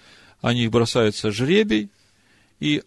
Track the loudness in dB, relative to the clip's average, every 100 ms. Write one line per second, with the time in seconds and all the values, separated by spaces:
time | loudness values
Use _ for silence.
0 | -20 -20 -20 _ -2 0 2 2 2 2
1 | 0 0 -6 -2 2 2 2 -2 -4 _
2 | _ _ _ _ _ _ -4 -4